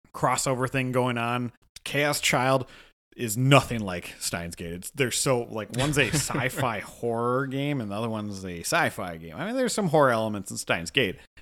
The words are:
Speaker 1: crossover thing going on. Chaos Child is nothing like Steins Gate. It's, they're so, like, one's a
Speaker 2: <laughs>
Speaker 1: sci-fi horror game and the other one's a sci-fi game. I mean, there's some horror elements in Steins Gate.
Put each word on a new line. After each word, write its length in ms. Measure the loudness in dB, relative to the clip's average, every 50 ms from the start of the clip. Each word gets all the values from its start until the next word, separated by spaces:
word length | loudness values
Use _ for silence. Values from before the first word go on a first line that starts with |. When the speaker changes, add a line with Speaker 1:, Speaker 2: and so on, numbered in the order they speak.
| _ -16 -4
Speaker 1:
crossover 540 | 0 2 2 2 2 2 0 0 0 -2 -2
thing 220 | 0 -2 -2 0 2
going 240 | 2 2 2 0
on. 340 | 0 0 0 0 -2 -2 -4 -6 _ _ _ _ -14 _
Chaos 380 | -4 0 0 2 2 0 0
Child 440 | 0 2 2 4 4 4 4 2 2 -4 -12 -20 -20 -20 _ _ _ _ _
is 180 | -6 -4 -4 0
nothing 440 | 2 6 8 8 8 8 4 -4 -4
like 340 | -4 -4 -4 -6 -8 -10 -12 -8
Steins 360 | -6 -4 -4 -4 -4 -6 -8
Gate. 160 | -8 -8 -8 -8
It's, 180 | -8 -10 -12
they're 200 | -2 0 0 0
so, 300 | 2 0 2 2 2 0 0
like, 320 | -4 -6 -8 -8 -4 -2
one's 220 | 0 0 2 4
a 100 | 2 2
Speaker 2:
<laughs> 60 | 4 2
Speaker 1:
sci-fi 680 | 0 0 0 -2 -2 -2 -2 0 0 0 0 0 -2
horror 680 | -6 -10 -10 -6 -4 -2 0 0 0 2 2 0 0
game 340 | -2 -2 -2 -2 -2 -2 -2
and 100 | -2 -4
the 40 | -4
other 140 | -4 -2 -2
one's 360 | -4 -4 -4 -6 -8 -8 -8
a 160 | -8 -8 -6
sci-fi 560 | -4 -2 0 0 0 0 -2 -4 -8 -8 -8
game. 180 | -10 -12 -12 -10
I 100 | -8 -8
mean, 80 | -4 -2
there's 180 | -2 -2 0 0
some 140 | 0 0 4
horror 220 | 6 6 6 6
elements 380 | 6 4 0 0 -2 -4 -6 -8
in 80 | -10
Steins 340 | -10 -4 -2 -2 -2 -2 -4
Gate. 260 | -2 -2 0 0 -2 -8 -14 _ _ -20